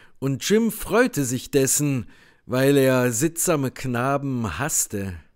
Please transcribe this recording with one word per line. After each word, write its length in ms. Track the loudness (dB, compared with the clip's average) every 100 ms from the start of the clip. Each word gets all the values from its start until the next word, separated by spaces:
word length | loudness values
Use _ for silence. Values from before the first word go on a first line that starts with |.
| -20 -8
und 280 | -4 -4 2
Jim 240 | 2 2
freute 540 | -2 0 2 2 0
sich 260 | -4 -4 -2
dessen, 560 | 0 2 2 0 -2 -6 -14 _ _
weil 320 | -4 2 4 4
er 360 | 4 4 2
sittsame 580 | 0 -2 0 0 0 -2
Knaben 880 | -6 -6 -2 -2 -2 -2 -4 -4 -4
hasste. 560 | -2 -2 -2 -6 -8 -10 -16